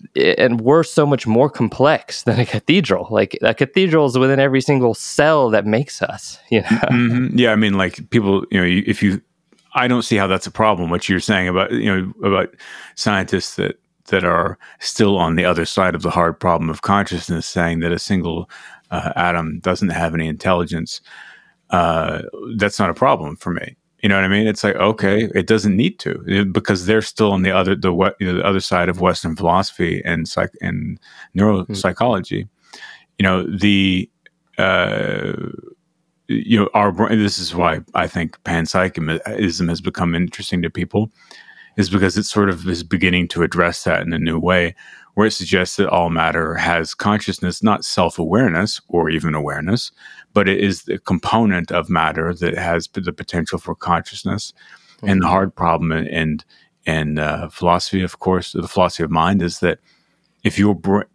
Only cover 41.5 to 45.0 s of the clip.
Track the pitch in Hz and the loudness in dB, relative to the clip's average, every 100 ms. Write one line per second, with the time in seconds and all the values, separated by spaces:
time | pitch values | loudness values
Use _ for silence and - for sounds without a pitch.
41.5 | - - - 90 95 95 90 101 107 98 | -20 -8 -4 0 2 2 0 0 2 2
42.5 | 87 92 85 82 92 92 90 87 87 80 | 0 -4 -6 -4 0 2 0 0 0 0
43.5 | 87 85 - - 87 85 82 82 82 87 | 2 0 -2 -2 -2 -2 -2 -2 -2 0
44.5 | 90 85 - - - | 0 0 -6 -20 -20